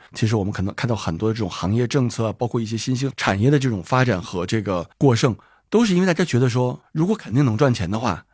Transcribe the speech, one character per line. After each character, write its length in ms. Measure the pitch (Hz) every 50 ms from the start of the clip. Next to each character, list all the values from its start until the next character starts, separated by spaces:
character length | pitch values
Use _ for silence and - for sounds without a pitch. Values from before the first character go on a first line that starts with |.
| - - -
其 120 | - 123
实 100 | 107 117
我 80 | 107 95
们 80 | 98
可 100 | 104 -
能 120 | 92 101 -
看 140 | - - 120
到 60 | 117
很 220 | 101 - 92 82
多 120 | 82 107 110
的 60 | 110
这 40 | 113
种 120 | 104 87
行 240 | - - - 92 107
业 120 | 120 123
政 220 | 117 - 143 123 117
策 180 | - - 113
啊， 60 | 107
包 140 | 101 - 120
括 140 | 113 - 123
一 60 | 113
些 100 | 104 113
新 180 | 110 - 131 127
兴 160 | 120 139 131 -
产 240 | - - - 98 98
业 100 | 107 139
的 80 | 151 143
这 100 | 131 131
种 140 | 110 92
发 220 | 80 - 131 127 131
展 160 | 123 101 87
和 260 | 85 - - 90 87
这 140 | 92 113 110
个 280 | 98 101 92 87 82 - _ -
过 180 | 147 131 117
剩， 180 | 110 - 127 101 - - _ _ _ _ -
都 160 | - 214 240
是 80 | 208 180
因 80 | 175
为 40 | 190
大 60 | 190
家 100 | 165 175
觉 160 | 185 - - 120
得 120 | 131 127
说， 320 | 110 127 127 123 135 - _ _
如 140 | - - 165
果 100 | 190 220
肯 160 | 214 - 117
定 120 | 104 135 147
能 120 | 120 107
赚 160 | 107 147 131
钱 180 | 120 - 95 82
的 80 | 104 113
话， 280 | 123 113 85 - - _